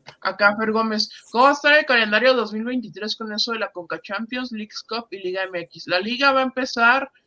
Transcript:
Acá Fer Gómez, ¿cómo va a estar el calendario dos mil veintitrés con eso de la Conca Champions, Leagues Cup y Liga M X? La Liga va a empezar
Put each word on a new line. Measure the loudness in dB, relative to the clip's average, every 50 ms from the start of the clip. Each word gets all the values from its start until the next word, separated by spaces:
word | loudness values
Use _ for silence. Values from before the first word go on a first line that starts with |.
| _ -20 -20 _
Acá | -6 -6 -2 2 2 2 4
Fer | 2 -2 0
Gómez, | 0 0 -2 -2 -2 -4 -4 -6 -6 -18 -18 -4
¿cómo | 2 4 6
va | 6
a | 4
estar | 4 4 6 6
el | 6 4
calendario | 4 2 2 4 2 2 4 4 4 4
dos | 4 0 -2
mil | -4 -6 -4
veintitrés | -4 -4 -6 -6 -8 -10 -10 -8 -8 -6
con | -8 -8 -8
eso | -4 -4 -4 -4
de | -2 -4
la | -6 -6
Conca | -6 -12 -10 -10 -10 -10
Champions, | -8 -8 -8 -8 -6 -6 -8 -8 -8 -8
Leagues | -8 -10 -12 -12 -14 -16 -10
Cup | -8 -8 -8 -8 _
y | -14 -8
Liga | -8 -6 -4 -4 -6
M | -6 -6 -8
X? | -10 -10 -16 -16 -6
La | -4 -4 -2
Liga | -2 -4 -2 0 2 2
va | 4 2
a | 0
empezar | 0 -2 -4 -6 -4 0 2 2 4 4 2 -2 -6 _ _ _